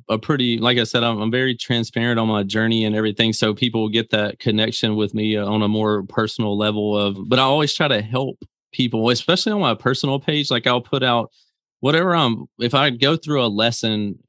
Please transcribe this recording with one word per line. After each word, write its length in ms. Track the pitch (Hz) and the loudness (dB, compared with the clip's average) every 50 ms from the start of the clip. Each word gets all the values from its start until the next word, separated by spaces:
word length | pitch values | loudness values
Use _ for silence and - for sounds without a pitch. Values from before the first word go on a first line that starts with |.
| - | -4
a 100 | - 113 | -4 -4
pretty, 400 | 113 - - 151 131 123 120 117 | -4 0 -2 0 0 2 0 0
like 200 | 113 113 123 123 | 2 2 2 2
I 80 | 123 113 | 2 0
said, 180 | - - 120 117 | 0 0 0 0
I'm, 160 | 117 113 104 | 0 0 0
I'm 100 | 107 110 | -2 -2
very 240 | 117 127 131 131 123 | 0 0 0 -2 -2
transparent 640 | - - - 123 117 113 - - 117 117 120 117 | -4 -4 -4 -2 -2 -2 -4 -4 -2 0 0 0
on 120 | 113 113 110 | 2 2 0
my 120 | 107 104 | 0 0
journey 440 | 98 98 107 110 113 113 117 113 110 | -2 0 0 0 0 2 2 2 0
and 100 | 107 107 | 0 0
everything. 380 | 110 110 107 101 - 113 113 107 | 0 0 -2 0 0 0 0 0
So 200 | - 117 107 104 | 0 0 -2 0
people 360 | - 127 120 113 113 110 107 | 0 -2 -2 0 0 -2 0
get 220 | 104 117 113 - | 0 -2 -2 0
that 280 | 113 107 104 104 - _ | -2 -2 -2 -2 -4 _
connection 560 | - 120 107 107 110 113 117 - - 110 107 | -2 0 0 2 0 0 -2 -2 -2 -2 0
with 180 | 107 104 98 - | 0 -2 -2 -2
me, 220 | 107 107 107 107 | -2 -2 0 0
uh, 100 | 104 101 | -2 -2
on 160 | 101 107 107 | 0 0 0
a 60 | 104 | 2
more 360 | 104 107 107 107 107 107 101 95 | 2 0 0 0 0 0 -2 -4
personal 540 | 98 - 113 110 107 - - 110 104 101 | -4 -2 -2 -2 -2 -2 -4 -2 -2 0
level 400 | 104 107 107 107 107 104 104 104 | 0 0 -2 -2 -2 -2 0 0
of, 200 | 104 101 101 98 98 95 | 0 0 -2 -4 -6 -2
but 120 | 107 123 127 | 0 2 2
I 40 | 131 | 4
always 300 | 131 143 156 151 143 - | 2 2 2 0 -2 0
try 160 | - 156 143 | 0 0 2
to 120 | 123 104 | 2 0
help 360 | 107 110 120 127 139 127 - _ - _ _ _ _ _ | -2 -2 -4 -4 -4 -4 -8 _ -20 _ _ _ _ _
people, 380 | - - 131 117 113 110 110 120 | -4 -2 -2 0 0 0 2 2
especially 420 | 123 - - - 180 180 - 220 | 2 2 2 0 0 0 0 -2
on 80 | 214 202 | 0 0
my 160 | 170 123 110 | 2 0 0
personal 440 | - - 123 131 - - 139 135 131 | 0 0 -2 -2 0 -2 -2 -2 -2
page. 300 | - - 151 151 143 - | -2 -2 -2 -2 0 0
Like, 160 | 131 117 - | -2 0 2
I'll 160 | 131 123 123 | 2 0 0
put 220 | - - 143 131 131 | 0 -2 -2 0 2
out 260 | 127 120 117 110 - _ _ _ _ _ _ _ _ _ - | 2 2 2 0 -2 _ _ _ _ _ _ _ _ _ -2
whatever 340 | 120 139 151 165 180 185 170 | 0 2 2 2 2 2 2
I'm, 300 | 165 143 117 110 - - - _ | 2 2 2 0 -2 -6 -14 _
if 160 | - 120 117 143 | -4 -2 0 2
I 160 | 135 147 143 | 2 2 2
go 260 | 120 117 135 143 160 | 2 2 2 2 2
through 280 | 160 - 147 147 135 120 | 0 -2 -2 0 0 0
a 20 | |
lesson, 720 | 110 101 104 113 117 113 - - 110 107 107 104 101 90 - _ | 0 0 2 0 0 0 0 -2 -2 0 0 -2 -4 -6 -10 _